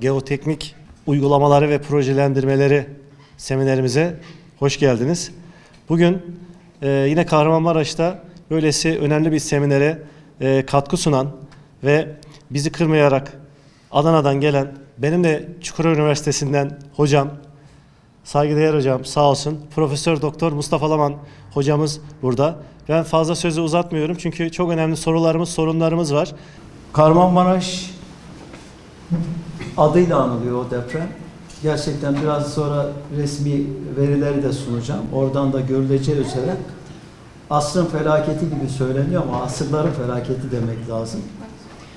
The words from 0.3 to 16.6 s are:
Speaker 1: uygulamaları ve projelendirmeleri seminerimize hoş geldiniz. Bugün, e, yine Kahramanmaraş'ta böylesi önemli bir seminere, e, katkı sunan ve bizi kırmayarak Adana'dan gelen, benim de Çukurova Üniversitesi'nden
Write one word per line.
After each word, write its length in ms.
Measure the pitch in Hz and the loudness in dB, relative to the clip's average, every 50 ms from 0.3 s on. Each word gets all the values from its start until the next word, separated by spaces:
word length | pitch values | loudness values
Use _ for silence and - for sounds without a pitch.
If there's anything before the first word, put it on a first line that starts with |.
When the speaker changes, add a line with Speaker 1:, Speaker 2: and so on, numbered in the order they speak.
| 143 135 - 151 156 147 - - - - - - - - - | -6 -4 -2 -4 -6 -6 -8 -14 -16 -20 -20 -20 -20 -12 -4
Speaker 1:
uygulamaları 600 | - 143 143 143 139 147 139 143 147 143 143 147 147 | -2 0 2 4 4 4 4 6 6 6 6 6 4
ve 100 | 147 139 | 2 0
projelendirmeleri 1080 | 143 - 143 147 135 131 139 135 139 139 135 135 135 135 139 135 139 139 143 143 131 139 143 - - - - - - - - | 0 0 0 0 2 2 2 2 2 2 2 0 2 2 2 2 4 4 4 2 0 -4 -12 -20 -20 -20 -20 -20 -20 -20 -20
seminerimize 840 | - - - 135 131 135 135 135 131 131 127 117 147 160 175 170 170 - - - - - - - _ | -18 -8 -4 -2 0 2 2 2 2 0 0 2 0 0 0 -2 -8 -16 -20 -20 -20 -20 -20 -8 _
hoş 200 | 139 143 139 - | -2 -2 0 2
geldiniz. 520 | 151 135 123 110 120 139 175 175 - - - - - - - - - - - - _ - | 2 2 4 2 0 0 -2 -2 -4 -10 -14 -20 -20 -20 -20 -20 -20 -20 -20 -20 _ -2
Bugün, 340 | 160 170 170 175 185 185 - - 175 - - - - - - - _ _ 143 | 2 4 4 4 4 2 -4 -12 -16 -16 -18 -20 -20 -20 -20 -20 _ _ -2
e, 60 | 139 | 0
yine 380 | 139 139 139 139 151 170 170 | 2 2 2 2 2 2 2
Kahramanmaraş'ta 960 | - 165 156 151 156 160 160 160 170 165 160 151 151 - - 165 175 185 190 - - - - - - | 4 4 4 4 6 4 4 4 2 2 2 0 -2 -2 -2 -2 -2 -2 -6 -14 -20 -20 -20 -10 -4
böylesi 480 | 156 160 156 156 139 - - 160 160 - | -2 2 2 2 0 2 0 0 0 0
önemli 340 | 151 143 151 151 156 165 156 | 0 2 2 2 2 2 0
bir 60 | 151 | 0
seminere, 640 | - - 151 143 143 143 139 139 143 151 160 151 - - - - - - - - | 0 0 0 0 2 2 4 4 4 2 0 -2 -10 -18 -20 -20 -20 -20 -10 -4
e, 260 | 135 131 135 135 131 | 0 2 2 2 2
katkı 300 | 135 - 143 139 - - | 2 0 0 0 0 -4
sunan 340 | 175 - 165 143 131 131 147 143 - - - - - - - - - - | -2 0 2 2 2 0 -2 -6 -12 -18 -20 -20 -20 -20 -20 -20 -4 2
ve 240 | 135 147 156 156 151 - - - - - - - - | 2 2 2 2 -2 -8 -16 -20 -20 -20 -20 -18 -8
bizi 220 | 123 147 143 160 - | -6 -4 -4 -4 -2
kırmayarak 600 | - 170 156 156 151 147 143 135 131 - - - - - - - - _ - _ _ _ _ | 0 0 2 4 4 6 4 4 2 0 -4 -14 -18 -20 -20 -20 -20 _ -20 _ _ _ _
Adana'dan 500 | - 139 151 160 165 160 143 143 139 139 | 0 2 4 4 4 4 4 2 2 2
gelen, 320 | 139 151 143 139 135 139 139 - - - - - | 2 2 2 2 0 -2 -8 -16 -20 -20 -10 -4
benim 260 | - 147 160 175 180 | -2 0 0 2 2
de 240 | 165 156 147 - - - - - | 2 0 0 -4 -10 -16 -14 -14
Çukurova 320 | - - - 156 165 160 | -12 -6 0 2 2 2
Üniversitesi'nden 840 | 151 151 151 147 147 - 156 135 - 151 135 143 143 | 4 4 2 2 2 0 -2 -2 -2 -2 0 0 0